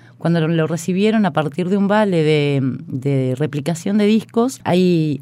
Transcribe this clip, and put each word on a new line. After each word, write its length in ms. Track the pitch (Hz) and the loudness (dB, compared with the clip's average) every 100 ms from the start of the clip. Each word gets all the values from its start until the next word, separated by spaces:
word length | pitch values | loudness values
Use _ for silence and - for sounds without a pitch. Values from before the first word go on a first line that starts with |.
| - - | -20 -6
cuando 220 | 165 170 | -2 0
lo, 80 | 160 | 2
lo 180 | 165 156 | 0 0
recibieron 580 | 165 - 185 214 220 190 | -2 -2 0 2 2 2
a 80 | |
partir 340 | 147 147 143 180 | 0 -4 -4 -2
de 100 | 202 | 0
un 100 | 196 | 2
vale 340 | 208 208 170 | 2 2 2
de, 400 | 156 151 143 139 131 - - | 2 2 2 0 -2 -4 -8
de 480 | 131 135 135 131 127 | -6 -2 0 0 -2
replicación 580 | 151 143 143 165 196 208 | -4 -4 -4 -4 -2 0
de 80 | 208 | 2
discos. 560 | 220 - 233 247 - - | 2 0 -2 -2 -4 -2
Hay, 540 | 180 185 170 156 143 | 2 2 2 0 -4